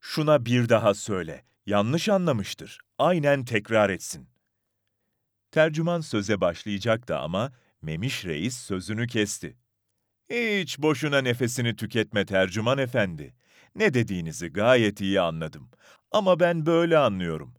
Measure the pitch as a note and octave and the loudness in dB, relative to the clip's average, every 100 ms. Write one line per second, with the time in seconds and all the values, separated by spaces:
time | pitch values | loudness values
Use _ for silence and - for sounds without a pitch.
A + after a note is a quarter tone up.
0 | - - D3+ D3+ A#2 B2 A#2 A2+ G#2+ G2+ | -8 -2 4 4 4 2 4 4 4 0
1 | - G2 E2 C2+ _ _ - G2+ G#2+ D#3 | -2 -6 -6 -12 _ _ -2 0 2 0
2 | F#3+ G3 F3 A#2+ G2 - - - _ _ | 0 0 2 -2 -4 -10 -16 -20 _ _
3 | D3 F3+ D3 C#3+ A#2+ A2+ G2+ A2 G#2 F2+ | 0 2 2 0 2 -2 2 2 4 2
4 | - - - _ _ _ _ _ _ _ | -6 -14 -16 _ _ _ _ _ _ _
5 | _ _ _ _ _ - D#3 D#3 E3 F3 | _ _ _ _ _ 2 2 2 -2 -2
6 | D#3 A2 G2+ G#2 F2+ E2+ - G2+ A#2 A2+ | -2 -4 0 0 0 -2 -6 -6 -2 -2
7 | B2 D2+ D2 F#2 A2+ - _ _ D#2 D#2+ | -2 -6 -4 -4 -4 -8 _ _ -8 -6
8 | A#2 - F#2 D2+ G#2 B2 - F#2 F#2 G#2+ | -6 -6 -6 -4 -4 -8 -8 -8 -6 -6
9 | A#2+ A#2+ G#2 - - - _ _ _ _ | -4 0 -2 -2 -12 -16 _ _ _ _
10 | _ _ _ A#3 A#3 G3+ E3+ - D3+ C#3 | _ _ _ -4 -2 -2 -4 -2 0 0
11 | D3+ C#3 C3 A#2+ B2 A#2+ A#2+ A2 A2 A#2 | 0 0 0 0 -2 0 -2 -2 -4 -2
12 | A2 G#2 F#2+ F#2+ F#2+ F#2+ A2+ C3+ C3 B2 | 0 0 0 2 2 0 0 0 0 0
13 | G2+ D#2+ C#2 _ _ _ _ - G#3+ B2+ | -2 -4 -14 _ _ _ _ -2 0 2
14 | A2+ F#2 E2 D#2 F2 D2+ A2 B2+ A2 G2 | 0 -2 -6 -8 -8 0 4 6 4 0
15 | G2 F#2+ F2 D#2+ D#2+ D#2 B1+ _ - - | -2 0 0 -2 -8 -10 -20 _ -20 -20
16 | _ G#3 G3 F3 F3 E3+ D#3 E3 E3+ D#3+ | _ -2 2 2 2 2 2 2 4 4
17 | C3 F#2+ F2 D#2 C2 | 4 0 -4 -6 -8